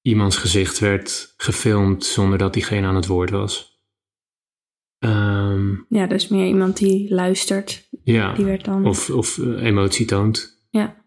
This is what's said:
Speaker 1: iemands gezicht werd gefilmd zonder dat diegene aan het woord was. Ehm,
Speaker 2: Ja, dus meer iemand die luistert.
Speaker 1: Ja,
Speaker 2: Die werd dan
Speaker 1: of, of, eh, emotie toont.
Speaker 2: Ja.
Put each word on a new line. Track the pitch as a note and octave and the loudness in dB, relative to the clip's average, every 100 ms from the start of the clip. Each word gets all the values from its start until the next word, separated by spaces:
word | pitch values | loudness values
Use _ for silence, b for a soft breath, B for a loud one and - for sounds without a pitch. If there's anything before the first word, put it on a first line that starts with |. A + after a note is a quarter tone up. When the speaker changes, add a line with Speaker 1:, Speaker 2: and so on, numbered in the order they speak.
Speaker 1:
iemands | - G#2+ G2 - | 2 2 2 0
gezicht | G2+ G2 F#2 - | 0 0 0 0
werd | G#2 G2 - - - _ | 0 0 -2 -10 -12 _
gefilmd | - - A#2 G#2 G2 F#2+ | -6 -2 2 4 2 0
zonder | - - G2 G2 | -2 0 2 2
dat | G2 | 0
diegene | G2 - G#2 G2 | -2 -2 -2 0
aan | |
het | F#2+ F#2 | 0 0
woord | F2+ F2+ | 0 0
was. | G2+ G2+ - - _ _ _ _ _ _ _ _ _ _ _ _ _ | -2 -4 -6 -12 _ _ _ _ _ _ _ _ _ _ _ _ _
Ehm, | A2+ G#2 G#2 G2+ G2+ G2 G2 G2 - | 0 0 0 0 0 0 -2 -4 -2
Speaker 2:
Ja, | G#3+ F#3+ | -2 0
dus | G3+ - | -2 0
meer | G3 F#3 | 0 2
iemand | F#3+ F#3 G3 | 2 0 2
die | G3 F#3+ G3+ | 2 2 0
luistert. | F#3 F3+ F#3+ - G3 G3 - _ - | 0 0 0 -2 -4 -4 -14 _ -6
Speaker 1:
Ja, | - A3+ - | 0 2 2
Speaker 2:
Die | G#2+ | 0
werd | G3 F#3+ | 0 -2
dan | - G3 | -2 0
Speaker 1:
of, | D#3+ F#2+ - | 2 0 0
of, | C3 G#2+ - | -2 -2 -4
eh, | C3 A2+ | -4 -2
emotie | A#2 G2+ G2 - | 0 2 2 0
toont. | A2 G2 G#2+ A2 - _ _ | 0 2 2 0 -6 _ _
Speaker 2:
Ja. | A3 G#3 - | -2 -2 -8